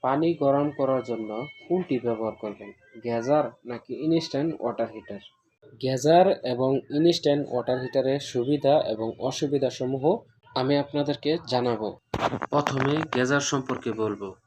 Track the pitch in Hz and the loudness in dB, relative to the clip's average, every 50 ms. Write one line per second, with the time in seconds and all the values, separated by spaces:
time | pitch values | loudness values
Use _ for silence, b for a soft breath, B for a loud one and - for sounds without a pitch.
0 | - 131 135 147 160 165 170 160 151 139 139 139 147 151 143 - 139 131 135 131 | 0 0 0 2 2 0 0 2 2 2 4 4 2 0 0 0 0 0 2 0
1 | 120 117 120 110 110 107 104 110 127 151 - - - - 175 185 180 - 139 123 | 0 -2 -4 -6 -4 -6 -6 -6 -8 -8 -12 -18 -6 -2 -2 -2 0 0 -2 -2
2 | 117 120 117 110 113 110 107 - - 107 101 - 107 101 - _ _ _ _ 117 | 0 -2 -2 -2 -2 -6 -6 -6 -8 -10 -10 -10 -14 -16 -16 _ _ _ _ -12
3 | 110 120 117 117 113 127 147 151 143 117 - _ _ 120 123 117 - _ 127 117 | -6 -4 -2 -2 0 2 2 2 2 0 -6 _ _ -12 -12 -12 -10 _ -10 -4
4 | 139 156 165 165 160 - - 139 147 165 160 - - 117 110 - 117 113 - 110 | 0 2 2 2 0 0 -4 -2 -2 -2 -4 -2 -4 -4 -2 -2 -4 -4 -4 -12
5 | - - 101 98 - - _ _ _ _ _ _ - - - 113 131 131 131 127 | -14 -12 -14 -14 -14 -18 _ _ _ _ _ _ -20 -20 -18 -6 -4 -2 -2 0
6 | 117 147 160 175 185 190 - - - 127 127 120 127 131 135 135 - - - 147 | 4 6 8 8 8 6 4 0 -2 -4 -2 0 2 2 2 0 -2 -2 0 4
7 | 160 170 170 165 - 151 143 147 143 - - 123 117 - 127 131 131 131 - 135 | 4 4 4 4 2 2 2 2 0 -2 -4 -4 0 0 -2 -2 -2 -2 -2 0
8 | 131 131 135 143 143 - - 127 120 127 147 143 - 135 143 151 - - 113 107 | 2 2 0 -2 -4 -4 -4 -2 0 0 0 2 4 4 4 4 4 2 -2 -2
9 | 113 113 - - - 131 139 - 160 139 143 139 135 127 - - 131 127 135 135 | -4 -4 -4 -4 -4 -4 -2 -2 -2 0 0 0 0 0 -2 -2 -4 -2 -2 0
10 | 127 151 190 233 - _ _ _ _ - - 131 131 131 143 143 139 - - 147 | 2 2 2 2 -2 _ _ _ _ -8 -4 -2 2 2 2 2 2 0 -2 -2
11 | 143 139 143 - - 147 156 170 - - - 123 123 123 117 107 107 104 - - | -2 -2 -2 -2 0 -2 -2 -2 -2 -2 -2 0 2 2 0 0 -2 -6 -6 -8
12 | _ _ - - - - - - - - - 147 143 - 135 135 131 139 147 156 | _ _ -4 -2 -2 -2 -2 -2 -6 0 0 0 2 2 0 0 0 0 0 0
13 | 160 151 - 127 127 127 139 143 139 - - 135 127 - 127 - - 120 110 107 | -2 -2 0 0 0 2 2 0 0 0 -2 -4 -2 -4 -6 -6 -4 -6 -4 -2
14 | 110 107 104 98 101 98 92 _ _ | -2 -2 -2 -4 -8 -12 -12 _ _